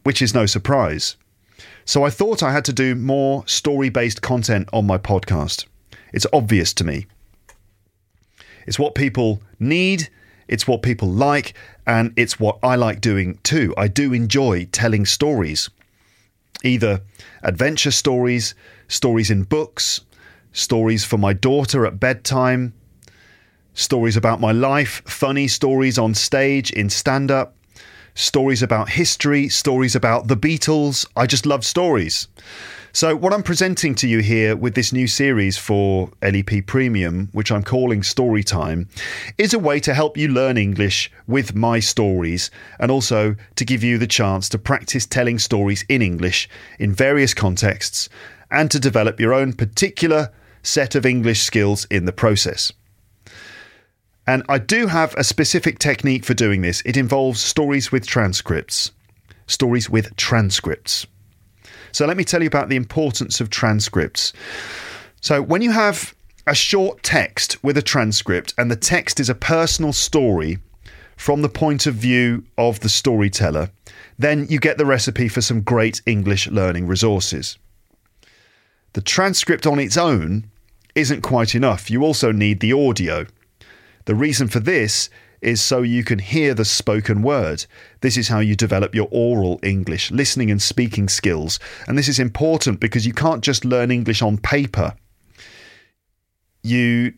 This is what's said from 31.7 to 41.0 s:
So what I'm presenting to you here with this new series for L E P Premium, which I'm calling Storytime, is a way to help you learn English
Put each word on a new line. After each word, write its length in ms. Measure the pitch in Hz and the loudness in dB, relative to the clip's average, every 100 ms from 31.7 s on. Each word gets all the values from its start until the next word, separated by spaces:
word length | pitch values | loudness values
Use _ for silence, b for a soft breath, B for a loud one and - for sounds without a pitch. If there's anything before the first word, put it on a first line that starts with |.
| 175 180 127 80 - - - B B B B B | 0 2 0 0 -4 -8 -16 B B B B B
So 220 | - 160 160 | -2 0 2
what 160 | 185 | 2
I'm 100 | 208 | 0
presenting 520 | 180 170 185 180 160 127 | 0 0 0 0 0 0
to 100 | 127 | 2
you 120 | 113 | 2
here 360 | 104 113 110 | 4 4 2
with 200 | 110 120 | 0 0
this 180 | 117 113 | 0 0
new 140 | 127 123 | 0 0
series 500 | - 139 117 98 95 | 2 2 2 0 -2
for 540 | - 101 98 95 90 - | 0 0 2 0 -2 -2
L 160 | 98 98 | 0 0
E 60 | |
P 180 | 98 104 | 0 -2
Premium, 720 | 95 131 127 104 87 87 98 | 0 0 0 0 0 -2 -4
which 180 | 107 107 | -4 -2
I'm 120 | 107 | -2
calling 400 | 98 127 127 107 | 0 0 0 0
Storytime, 840 | 95 - 123 107 98 87 76 82 92 B B B B - | 0 0 2 2 0 -2 -2 -4 -6 B B B B -2
is 160 | 214 | 0
a 40 | 233 | 0
way 220 | 151 143 | 0 0
to 140 | - | 0
help 240 | 139 151 147 | 0 0 0
you 100 | 151 | 0
learn 300 | 127 131 120 | 2 2 2
English 520 | 101 98 101 - | 0 0 0 0